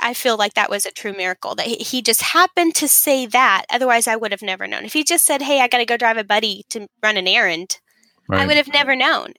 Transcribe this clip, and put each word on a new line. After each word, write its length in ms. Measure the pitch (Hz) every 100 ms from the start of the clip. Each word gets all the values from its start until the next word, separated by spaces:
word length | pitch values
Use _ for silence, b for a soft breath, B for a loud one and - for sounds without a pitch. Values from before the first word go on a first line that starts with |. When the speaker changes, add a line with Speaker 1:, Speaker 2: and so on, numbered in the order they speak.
Speaker 1:
I 140 | 240
feel 220 | 240 254 220
like 180 | 202
that 160 | - 202
was 140 | 202
a 60 | 190
true 220 | - 214
miracle, 420 | 196 185 180 -
that 120 | 214 160
he, 100 | 233
he 260 | 226 254
just 200 | 233 220
happened 520 | - 330 370 - 339 -
to 120 | 302
say 380 | - - 269 240
that. 380 | 247 254 190 -
Otherwise, 360 | - 254 233 233
I 100 | 226
would 160 | 220
have 100 | 196
never 240 | 202 185 190
known. 180 | -
If 80 | 208
he 120 | 302
just 200 | 302 339
said, 180 | - 277
"Hey, 180 | 277 285
I 80 | 247
gotta 180 | 247 233
go 100 | 233
drive 200 | 233 226
a 80 |
buddy 400 | 208 208 220 196 -
to 180 | 226 202 -
run 140 | 214 208
an 120 | 185
errand," 500 | 214 202 165 185 - _ _ _ _ -
I 60 | 285
Speaker 2:
Right. 100 | 277
Speaker 1:
would 100 | 294
have 160 | 285
never 240 | 285 269 262
known. 380 | 269 294 -